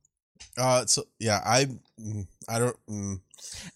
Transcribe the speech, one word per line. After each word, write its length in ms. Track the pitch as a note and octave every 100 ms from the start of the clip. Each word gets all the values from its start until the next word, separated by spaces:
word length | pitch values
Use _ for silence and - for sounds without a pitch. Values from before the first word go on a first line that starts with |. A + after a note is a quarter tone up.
| _ _ _ _ - -
Uh, 280 | B2+ B2+ A2
so, 200 | - - -
yeah, 200 | A2 G2+ -
I, 220 | B2 C#3 A#2 _ -
mm, 300 | G#2+ G#2+ F#2+ _ -
I 100 | A2+
don't, 160 | B2 - -
mm. 320 | G#2 G2+ F#2+ _ - - - F3+